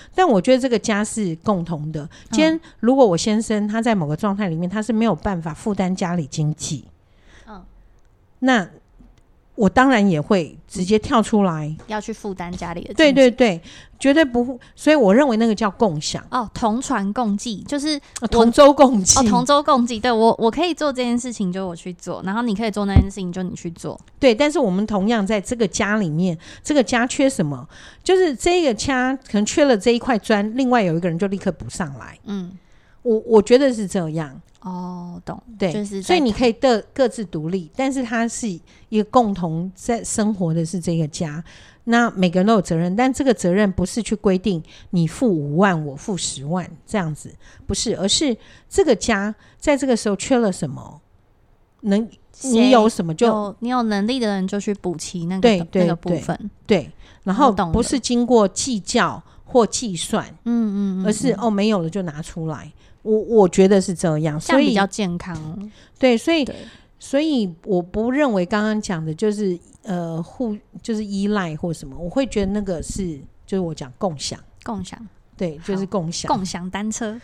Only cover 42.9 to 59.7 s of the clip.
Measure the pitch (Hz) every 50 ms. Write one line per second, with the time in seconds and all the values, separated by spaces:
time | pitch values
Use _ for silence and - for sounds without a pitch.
42.9 | 185 220 254 262 247 - 277 269 220 - - 175 175 208 214 190 180 - 180 -
43.9 | - 233 202 - 220 202 - 208 185 185 - 220 180 160 - - - - - -
44.9 | - 175 165 160 - - 269 226 180 156 143 143 147 170 208 202 175 156 151 143
45.9 | 131 143 - - 196 165 - - - 131 135 147 175 180 170 - 165 - _ -
46.9 | - 208 170 156 147 - - 123 - - - - - - - - 196 - - 247
47.9 | 180 - 180 202 - - 330 277 220 - - - - - _ - - 392 370 302
48.9 | 226 - - 247 220 196 202 214 214 - _ _ _ _ - 311 285 254 285 262
49.9 | 233 214 - 214 196 - - - 269 240 233 196 185 - 170 135 135 127 - -
50.9 | - - _ _ _ _ _ _ _ _ _ _ _ _ _ _ _ _ - 208
51.9 | 196 214 233 - - _ _ _ - - - 269 233 226 240 254 262 226 214 226
52.9 | - - 180 165 160 - 233 233 226 214 208 202 202 - 226 240 254 247 233 220
53.9 | 208 196 202 220 269 262 233 208 202 190 185 190 208 208 196 214 202 - - 185
54.9 | 165 156 - - - 175 165 170 190 190 185 233 208 175 170 165 - 190 180 165
55.9 | 170 170 - 180 175 - - - 170 - - 202 - - - - 214 165 123 -
56.9 | - - - - - - - 196 185 233 294 247 196 185 185 170 160 226 247 -
57.9 | 302 254 - - 247 240 240 233 247 226 202 185 - - - 269 240 196 - -
58.9 | - 233 185 156 113 - - - - - - - - 254 226 233